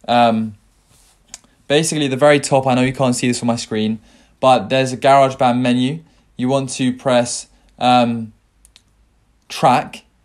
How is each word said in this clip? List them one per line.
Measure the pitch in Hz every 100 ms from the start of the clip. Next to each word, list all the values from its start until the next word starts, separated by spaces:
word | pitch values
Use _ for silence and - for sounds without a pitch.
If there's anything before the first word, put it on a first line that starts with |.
| -
um, | 120 117 113 110 104 _ _ _ _ _ _ _ - _ _ -
basically | 143 160 151 143
the | 127
very | 147 147
top, | - 139 135
I |
know | 127
you | 127
can't | 131 131
see | 123 123
this | 120
on | 120
my | 117
screen, | - 110 107 110 _ _ _ -
but | 131 123 101
there's | 131 131
a | 123
GarageBand | 135 139 135 120 127 123
menu. | 123 123 127 160 - _ _ -
You | 127
want | 135 135
to | - 127
press, | 127 139 123 120 - - _ _ -
um, | 123 123 117 117 110 _ _ _ _ _ _ _ _ _ _ _ -
track | - 143 123 123 - _ _